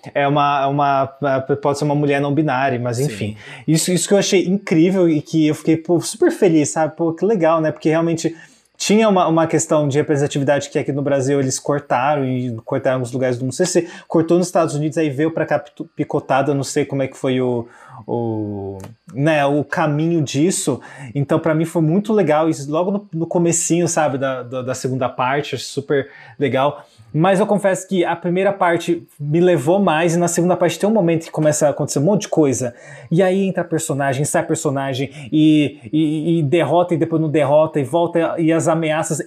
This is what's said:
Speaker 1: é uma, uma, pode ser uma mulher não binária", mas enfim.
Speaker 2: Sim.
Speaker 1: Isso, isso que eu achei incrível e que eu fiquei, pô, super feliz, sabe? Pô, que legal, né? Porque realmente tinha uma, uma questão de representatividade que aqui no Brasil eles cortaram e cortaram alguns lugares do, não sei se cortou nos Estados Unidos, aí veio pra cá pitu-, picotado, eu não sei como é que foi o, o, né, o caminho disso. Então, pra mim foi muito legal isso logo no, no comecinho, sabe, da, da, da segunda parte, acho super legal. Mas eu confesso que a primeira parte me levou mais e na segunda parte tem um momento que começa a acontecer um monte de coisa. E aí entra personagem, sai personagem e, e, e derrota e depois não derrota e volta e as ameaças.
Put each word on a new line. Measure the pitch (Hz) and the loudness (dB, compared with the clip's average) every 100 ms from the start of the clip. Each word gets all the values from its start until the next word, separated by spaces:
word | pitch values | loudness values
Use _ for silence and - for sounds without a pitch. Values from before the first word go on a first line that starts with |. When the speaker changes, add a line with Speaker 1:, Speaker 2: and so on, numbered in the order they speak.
| - | -6
Speaker 1:
é | 143 143 | -2 2
uma, | 147 143 143 139 | 2 2 2 0
uma, | 143 143 135 135 - 139 135 131 143 | 0 2 2 -2 -4 -2 -2 -2 -2
pode | 147 139 | -2 -2
ser | 147 | -2
uma | 143 | 0
mulher | 143 143 | 0 0
não | 143 143 | 0 0
binária", | 156 127 135 120 | 0 0 0 -2
mas | 123 117 | -4 -2
enfim. | 143 - 107 110 | -4 -4 -8 -10
Speaker 2:
Sim. | - - - | -16 -8 0
Speaker 1:
Isso, | 160 180 | 0 2
isso | 175 - | -2 2
que | |
eu | 202 | 2
achei | 190 196 170 | 4 2 2
incrível | 202 - 160 180 190 170 | -2 0 2 4 4 2
e | 151 | 2
que | - 160 151 | 0 2 2
eu | 151 | 2
fiquei, | - 160 | 0 0
pô, | 165 170 | 0 0
super | - - 349 | -2 0 0
feliz, | - 196 160 143 | 2 2 4 2
sabe? | 165 156 156 | 0 -4 -2
Pô, | 165 | -4
que | 165 190 | 0 0
legal, | 220 160 165 | 2 2 2
né? | 156 | 0
Porque | 147 160 | -2 0
realmente | 160 165 160 160 160 - _ _ - | 0 0 -2 -4 -6 -16 _ _ -6
tinha | - 208 220 | 2 4 4
uma, | 190 170 | 4 2
uma | 165 160 | 2 2
questão | 156 - 156 143 | 0 2 2 2
de | 139 | 0
representatividade | 147 143 143 147 139 143 - | 0 0 0 0 0 0 -2
que | 151 | -4
aqui | 131 | -2
no | 139 | -4
Brasil | 139 139 131 143 | 0 0 2 0
eles | 131 - | 0 -2
cortaram | - 143 - 127 139 147 131 | -2 -2 -2 0 0 0 -2
e | 127 127 113 - | -2 -4 -8 -6
cortaram | 135 131 131 | -2 0 -2
alguns | 120 | -2
lugares | 131 127 123 | -2 -2 -2
do, | 131 | -4
não | |
sei | 135 175 | -2 0
se | 180 170 - - | 0 -2 -8 -2
cortou | 165 160 175 | 0 4 2
nos | 175 | 2
Estados | 180 160 147 | 0 0 -2
Unidos, | 156 165 | -2 -2
aí | 156 | -2
veio | 131 160 | 0 -2
pra | 160 151 | -2 -2
cá | 147 | -2
pitu-, | - - - - | -4 -16 -10 -8
picotado, | 143 147 - 135 139 | -4 -4 0 0 2
eu | 139 | -2
não | 127 | -2
sei | 151 | -2
como | 139 139 | -2 -4
é | 135 | -4
que | - | -4
foi | 135 127 | -2 0
o, | 127 120 117 - - 127 110 | 0 -2 -6 -16 -20 -16 -8
o, | 120 117 110 104 101 98 98 101 113 - | -4 -4 -4 -6 -8 -10 -12 -16 -20 -12
né, | 120 151 151 139 | -2 0 2 2
o | 147 | 0
caminho | 135 - 156 147 165 170 | -2 -2 -2 0 0 0
disso. | 135 139 175 185 - 123 - - 135 143 | -2 0 0 0 -2 -4 -8 -18 -8 -6
Então, | 135 156 | -2 0
pra | 160 156 | 0 -2
mim | 165 | -2
foi | 175 | 0
muito | 156 185 208 | 0 0 2
legal | 208 156 151 160 | 0 2 2 0
isso | 135 139 | -2 -4
logo | 156 180 | -4 -2
no, | 202 - | -4 -6
no | 160 165 | -6 -2
comecinho, | 180 170 - - 170 170 | 0 0 0 0 0 0
sabe, | 165 151 131 | 0 0 -2
da, | 135 127 | -4 -4
da, | 120 131 | -8 -8
da | 123 | -6
segunda | 123 131 127 123 | -6 -4 -2 -2
parte, | - 127 143 147 123 | -2 -2 -2 -4 -8
acho | - | -8
super | - - 143 131 - - - | -8 -2 -2 -2 -10 -20 -4
legal. | 139 131 143 - - - - 147 | 0 2 0 -2 -12 -20 -6 0
Mas | 175 190 | 2 4
eu | 208 | 2
confesso | 202 196 185 - | 2 0 -2 -2
que | 190 | -2
a | 156 175 | 0 -2
primeira | 180 180 196 | -2 0 0
parte | 196 180 170 175 170 - - | 0 0 0 0 -4 -6 -10
me | 147 165 | -2 2
levou | 180 165 131 196 | 4 4 2 2
mais | 185 156 170 170 | 2 2 2 2
e | |
na | 175 | 0
segunda | 170 175 170 | 0 0 2
parte | 170 - | 0 0
tem | 196 | 0
um | |
momento | 220 170 160 - | 2 2 0 -2
que | |
começa | - 151 - 147 | 0 0 2 0
a | |
acontecer | 135 143 143 | 0 -2 0
um | |
monte | 160 202 | 2 0
de | - | 0
coisa. | - 143 117 123 - - - - | 2 2 2 -4 -8 -18 -20 -2
E | 165 | 2
aí | 185 190 196 | 2 2 0
entra | 180 | -2
personagem, | 165 160 - 139 139 131 147 | -2 -4 -2 -2 -2 0 0
sai | 170 | 0
personagem | 160 156 151 135 135 131 139 151 131 | 0 -2 -2 -2 -4 -4 -6 -10 -2
e, | 156 156 151 143 - 110 | 4 6 4 2 -4 -4
e, | 151 156 156 165 170 | -2 0 0 0 0
e | |
derrota | 143 170 139 170 175 160 | 2 2 2 2 2 0
e | |
depois | 160 160 | 0 0
não | 156 | 0
derrota | 151 135 151 156 156 | 0 2 4 2 0
e | |
volta | 120 170 170 170 160 - | -2 0 0 0 -2 0
e | 160 | 2
as | 165 147 | 2 2
ameaças. | 165 160 156 156 156 | 0 0 -2 -2 -4